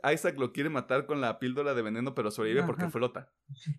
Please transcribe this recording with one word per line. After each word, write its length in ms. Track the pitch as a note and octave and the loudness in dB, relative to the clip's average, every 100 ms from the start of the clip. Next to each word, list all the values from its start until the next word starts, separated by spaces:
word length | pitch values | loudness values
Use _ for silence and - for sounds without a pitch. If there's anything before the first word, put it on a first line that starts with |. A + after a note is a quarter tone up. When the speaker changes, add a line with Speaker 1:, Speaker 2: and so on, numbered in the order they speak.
| C#3 | 2
Speaker 1:
Isaac 240 | D#3+ F3 C#3 | 2 0 0
lo 140 | B2 | -2
quiere 160 | C3 D#3 | 0 -2
matar 360 | C#3 B2 C3 C#3 | -2 0 0 2
con 140 | C#3+ | 0
la 180 | A#2+ A2+ | 0 0
píldora 360 | B2+ C3 C#3+ | -2 0 0
de 80 | B2 | 0
veneno, 320 | G#2+ A2 C3 | 0 -2 -2
pero 160 | C3 G#2 | -2 -2
sobrevive 320 | A2 A2 B2+ | 0 2 2
porque 260 | F3 D3 F3 | 2 0 -2
Speaker 2:
Ajá. 0 | |
Speaker 1:
flota. 440 | A#2 B2 - - _ - C#3 D#3 | 0 -2 -2 -14 _ -20 -12 -6